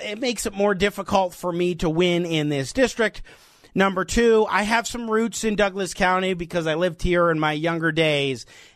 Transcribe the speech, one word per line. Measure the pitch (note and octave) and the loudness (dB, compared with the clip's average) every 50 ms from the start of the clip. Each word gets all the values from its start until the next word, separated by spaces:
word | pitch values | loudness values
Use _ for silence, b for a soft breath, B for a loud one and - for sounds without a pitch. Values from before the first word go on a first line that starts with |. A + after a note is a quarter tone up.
| - | -8
it | G#3 G#3 A3 | -8 -6 -4
makes | C#4 B3 A3 - - | -4 -4 -4 -4 -6
it | G#3+ G3+ | -6 -2
more | G3 G3+ G#3 G3+ | 0 0 0 2
difficult | E3+ G3+ G3+ - G3 F#3 - G#3 G3 F#3+ F3+ - | 2 0 -2 -2 -4 -4 0 2 2 2 0 -4
for | - F#3 F3+ E3+ | -6 -6 -4 -2
me | F3 F3+ F3+ F3 | 0 0 -2 -2
to | E3 F3+ D#3+ | -2 -2 0
win | D#3 E3+ F3+ F3 F3 F3 F3 | 2 2 2 2 2 0 0
in | E3 E3 D#3 D3 D3 | 0 -2 0 0 0
this | D3 C3+ C3 - - | -2 -2 -4 -2 0
district." | C4 B3+ - - - A3 G3+ - - B B B B B B B B B B - | 0 0 2 2 0 -2 -2 -2 -6 B B B B B B B B B B 0
Number | G3 G3 G3 F3+ F#3+ F3+ | 2 2 2 0 -2 -4
two, | - - A#3 A#3 A#3 A3 G#3+ G#3+ - | 0 2 4 4 6 6 4 4 2
I | F3 F#3+ G#3 | 0 0 0
have | G#3 A#3 A#3 A3+ | 0 0 0 -2
some | - - A#3+ A#3 A3 | -4 -8 -8 -4 0
roots | A3 A3 A#3 A3 - - A3 | 0 0 0 0 -2 -4 -4
in | A3+ G#3 | -2 0
Douglas | G3 G3+ G3 F#3 G3 F#3+ - - | 0 0 0 0 -4 -6 -6 -2
County | - F#3+ F3+ F#3 F#3 F#3+ F#3 F#3+ | 0 2 2 2 2 2 0 -2
because | E3+ F3 E3 F3+ F3 D#3 | -4 -6 -4 -4 -2 -2
I | D#3+ D3+ | 0 0
lived | E3 F3+ F3+ D#3+ - | 0 0 -2 -2 -2
here | - F3+ F3 F3 E3+ E3+ | 0 0 2 4 4 2
in | D#3+ D#3 | 2 2
my | D#3 D3+ D3+ | 0 0 0
younger | D3+ D#3+ E3 E3+ D#3+ E3 D#3+ | 0 -2 -2 -2 0 0 0
days | D#3 D#3+ D#3+ D#3 D3 C#3+ C#3 C3+ C3 A2+ - B B B B B B | 2 2 2 2 2 0 0 -2 -4 -6 -10 B B B B B B